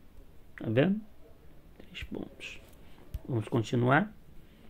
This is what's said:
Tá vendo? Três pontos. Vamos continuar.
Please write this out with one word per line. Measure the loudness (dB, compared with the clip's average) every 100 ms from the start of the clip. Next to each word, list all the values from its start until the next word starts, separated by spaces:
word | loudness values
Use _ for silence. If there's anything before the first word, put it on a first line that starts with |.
| -18 -18 -18 -18 -16 -6
Tá | 2
vendo? | 6 6 4 -2 -16 -18 -18 -18 -18 -18 -18
Três | -14 -12
pontos. | -8 -8 -8 -10 -14 -14 -16 -18 -18 -16 -12 -10 -2
Vamos | 0 2
continuar. | 2 4 4 6 6 4 -6 -16 -16 -18 -18